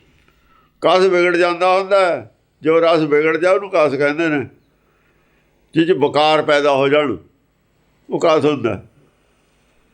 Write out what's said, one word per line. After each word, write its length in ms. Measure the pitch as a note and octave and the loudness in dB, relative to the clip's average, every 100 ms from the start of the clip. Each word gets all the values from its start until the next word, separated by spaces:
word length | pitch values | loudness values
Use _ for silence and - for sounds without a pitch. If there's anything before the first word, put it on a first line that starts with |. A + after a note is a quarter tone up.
| _ _ _ _ _ _ _ - | _ _ _ _ _ _ _ -4
ਕਸ 180 | D#3+ F#3 | 0 2
ਵਿਗੜ 380 | F#3+ F3 F3 F3 | 2 2 0 2
ਜਾਂਦਾ 420 | F3 E3 F#3 F#3 | 0 0 0 0
ਹੁੰਦਾ 280 | F#3+ G3 F#3 | 0 0 0
ਹੈ, 300 | D3 G#2 _ _ _ | -2 -10 _ _ _
ਜੋ 180 | D3 E3 | 0 2
ਰਸ 200 | E3 E3 | 2 2
ਵਿਗੜ 360 | D#3 D3 D#3 D#3+ | 0 0 0 0
ਜਾ 140 | F3 | 0
ਉਹਨੂੰ 200 | G3 G3 | -2 -2
ਕਸ 200 | F#3 D3+ | -2 0
ਕਹਿੰਦੇ 340 | C3+ C#3+ D3 E3+ | 0 -2 -2 -4
ਨੇ। 200 | D3 A2+ _ _ _ _ _ _ _ _ _ _ _ _ | -4 -6 _ _ _ _ _ _ _ _ _ _ _ _
ਜਿਹ 120 | D#3+ E3 | -2 0
'ਚ 40 | |
ਵਿਕਾਰ 520 | D#3 C#3 C#3 D3+ D3+ | 0 0 0 2 2
ਪੈਦਾ 300 | D3+ D3 D3 | 0 0 2
ਹੋ 160 | C3+ C#3 | 0 2
ਜਾਣ, 280 | D3 D3 F#2+ _ _ _ _ _ _ _ _ - | 0 -2 -6 _ _ _ _ _ _ _ _ -10
ਉਹ 100 | F3 | -4
ਕਸ 240 | E3+ D#3 | 0 2
ਹੁੰਦਾ। 400 | C#3+ C#3 A2+ G2 - _ _ _ _ _ _ _ _ _ _ | 0 -2 -6 -8 -14 _ _ _ _ _ _ _ _ _ _